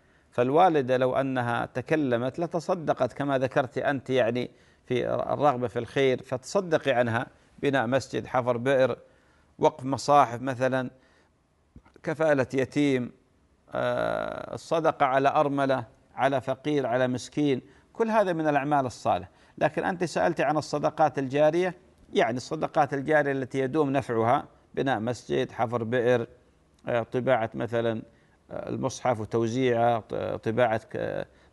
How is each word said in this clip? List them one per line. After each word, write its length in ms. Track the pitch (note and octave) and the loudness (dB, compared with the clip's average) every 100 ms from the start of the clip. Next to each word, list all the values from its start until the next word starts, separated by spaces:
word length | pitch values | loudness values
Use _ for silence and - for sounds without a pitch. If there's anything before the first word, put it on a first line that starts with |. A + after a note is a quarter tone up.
| _ _ _ | _ _ _
فالوالدة 640 | - B2 D3+ F#3 D3+ B2+ B2+ | -2 2 4 4 4 2 2
لو 180 | B2+ B2+ | 2 0
أنها 500 | C3+ C3 A#2+ A#2 A2+ | -2 -2 -2 -2 -4
تكلمت 760 | C3 - D#3 C#3 A#2 B2+ D3 | -8 -2 0 0 0 -2 -4
لتصدقت 720 | E3+ F3 E3+ F#3 D3+ C#3 B2+ | -4 -4 -4 -4 -2 -2 -2
كما 240 | - C#3+ C3+ | -2 -2 0
ذكرت 400 | C3 D3+ B2+ C3+ | 0 0 -2 -2
أنت، 320 | C#3 C3+ - | -2 -2 0
يعني 420 | B2+ A2+ B2 - - _ _ - | 2 2 0 -4 -10 _ _ -4
في 280 | B2+ A#2 | -2 0
الرغبة 540 | A#2+ - B2 C#3+ B2 A#2+ | -2 -2 0 0 0 -2
في 120 | A#2+ | -6
الخير، 440 | A#2 C#3 C3+ B2 | -4 0 2 0
فتصدقي 680 | - B2+ - G3+ F3+ D#3 C#3 | -4 -10 -4 -4 0 0 2
عنها، 360 | A#2+ A#2+ A2+ - - _ - | 0 0 -2 -6 -12 _ -6
بناء 280 | C#3+ C3+ A#2 | -2 0 0
مسجد، 400 | C3 - B2+ A2 | -2 -2 -6 -4
حفر 300 | C3 A#2+ A#2+ | -2 0 0
بئر، 400 | B2+ C3+ B2+ A#2+ - _ _ _ _ - | 2 2 2 0 -12 _ _ _ _ -2
وقف 260 | D3+ D3+ C3 | 0 0 -4
مصاحف 560 | C3 - C#3+ A#2+ A#2+ | -4 4 6 6 0
مثلًا، 480 | C3+ B2 C3 C3 B2 - _ _ _ _ _ _ _ - - _ | -6 -2 0 0 -4 -10 _ _ _ _ _ _ _ -20 -20 _
كفالة 440 | - D#3+ D#3+ C#3+ B2 | -8 0 2 2 2
يتيم، 580 | C3+ B2 - C#3+ C3 A#2+ - _ _ _ _ _ | 0 0 2 2 2 -2 -10 _ _ _ _ _
آه، 840 | B2+ B2 A#2+ A2+ G#1+ G#1+ - - | -4 -2 0 0 -2 -4 -8 -10
الصدقة 520 | - - E3 D#3+ - C#3+ | -12 -4 0 0 2 2
على 240 | C3+ C#3 | 4 4
أرملة، 540 | D3+ C#3+ C#3 C3+ C3 A#2 _ _ - | 2 2 0 0 0 -4 _ _ -2
على 260 | C3+ C#3 | 0 0
فقير، 440 | C3 C3 D3+ D3 B2+ | -2 -4 -2 -2 0
على 220 | B2 B2+ | 0 0
مسكين، 540 | B2 - - D3 B2 - - _ | -2 -6 -2 0 0 -4 -20 _
كل 160 | - A3+ | -4 0
هذا 240 | A3 F#3+ | 2 2
من 140 | E3 D#3 | 0 0
الأعمال 380 | C#3+ C#3+ D3 B2+ | 0 2 0 0
الصالحة. 460 | - A2+ F#2 G2 _ _ - | -4 -2 -2 -4 _ _ -2
لكن 260 | D3+ E3 | -2 0
أنت 200 | D#3+ F3 | -4 -2
سألتي 400 | F3 F3 F3+ D#3+ | -4 0 0 0
عن 140 | C#3 D3+ | 0 -2
الصدقات 640 | - D3 D3+ - D3+ - | -2 -2 -2 2 0 0
الجارية، 560 | C3+ C#3 D3+ E3+ F3+ E3+ _ _ - | -2 2 2 2 -2 -4 _ _ -4
يعني 240 | G3 A3 G3+ | 0 0 -2
الصدقات 560 | - D#3+ D#3+ D#3+ C#3+ | -6 -6 -2 0 0
الجارية 380 | C#3 C3+ D3+ C#3 | 0 2 2 2
التي 280 | C#3 C3 C3+ | -2 -2 -2
يدوم 300 | C3 D3+ C#3+ | 0 0 2
نفعها، 560 | C3+ B2+ A2+ A2+ C#3+ - _ _ | 0 0 0 2 2 -2 _ _
بناء 260 | - C3+ A2 | -4 -2 -2
مسجد، 520 | A2+ A#2+ - C#3 A#2+ | -2 -6 -4 -2 -2
حفر 320 | - A#2 A#2+ | -2 -2 -2
بئر، 440 | A2+ B2 A#2 B2 A#2 - _ _ _ _ - | 0 2 4 2 0 -10 _ _ _ _ -4
آه، 160 | A#2+ | -4
طباعة 460 | A2 B2+ B2 B2 A2+ | -2 -2 2 2 0
مثلًا، 480 | C3 A#2 A#2 A#2 A2+ - _ _ _ - | -4 -4 -2 -2 -4 -8 _ _ _ -16
آه، 180 | - - | -12 -8
المصحف 500 | A2+ B2+ - B2+ A2+ | -6 -6 -2 -2 -2
وتوزيعه، 800 | G#2+ A2+ A#2 B2 B2+ A#2 A#2+ A#2 | -2 -2 0 0 0 2 2 2
ط-، 160 | - G2+ | -2 -6
طباعة 640 | G2+ G2 A2+ A2 A#2+ A2 - | -6 -6 -4 0 0 0 -4
ك-، 340 | A2 A2 G2 - _ _ | -6 -6 -6 -10 _ _